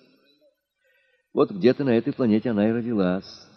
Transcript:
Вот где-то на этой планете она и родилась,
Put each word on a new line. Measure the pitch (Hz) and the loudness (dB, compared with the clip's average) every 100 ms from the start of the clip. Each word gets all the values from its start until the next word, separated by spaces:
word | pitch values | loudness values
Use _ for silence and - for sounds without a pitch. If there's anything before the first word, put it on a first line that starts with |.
| _ _ _ _ 605 523 _ _ _ _ _ _ _ | _ _ _ _ _ _ _ _ _ _ _ _ _
Вот | - 151 | -2 -2
где-то | 101 101 131 | 2 0 2
на | 139 113 | 0 0
этой | 127 | 0
планете | 131 127 107 127 | -2 2 2 0
она | 104 107 | 0 0
и | |
родилась, | 113 117 113 92 92 - - - | -2 -4 -2 0 -2 -8 -20 -20